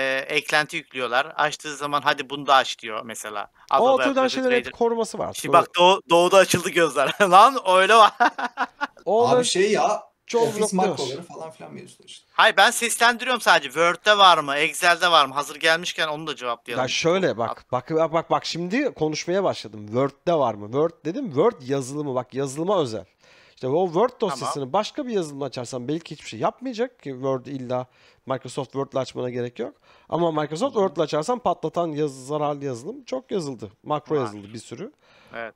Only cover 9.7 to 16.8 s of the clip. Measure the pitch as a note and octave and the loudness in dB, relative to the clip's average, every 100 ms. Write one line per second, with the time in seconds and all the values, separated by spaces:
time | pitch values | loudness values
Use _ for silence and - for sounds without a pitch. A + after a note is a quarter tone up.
9.7 | F3 F3 G#3+ - _ - A#3 A3+ G#3+ G#3+ | 2 0 -2 -8 _ -4 0 0 0 -2
10.7 | F#3+ G3 D3 C3 - - - D#3+ - E3 | 0 0 -2 -6 -8 -14 -16 -16 -16 -18
11.7 | C#3+ - - - - _ - G#3 G3 A3 | -18 -20 -20 -20 -20 _ 2 4 6 4
12.7 | - A#3 - A#3 A#3 B3+ A#3+ G#3+ E3+ C#3 | 4 -2 2 2 2 -2 0 4 4 2
13.7 | C#3 E3+ E3+ G#3 G#3 F#3 D#3+ C#3+ C#3+ D#3 | 0 0 2 2 6 8 6 2 0 -2
14.7 | D3 F3+ E3+ F3+ D#3+ C3+ C3+ C#3+ D3 D#3+ | 2 2 4 4 4 4 0 -6 -2 0
15.7 | E3 F3 - D#3+ D3+ D#3+ B2+ B2 A#2 - | 0 -2 -6 -4 -6 -8 -8 -6 -8 -6
16.7 | A#2 | -6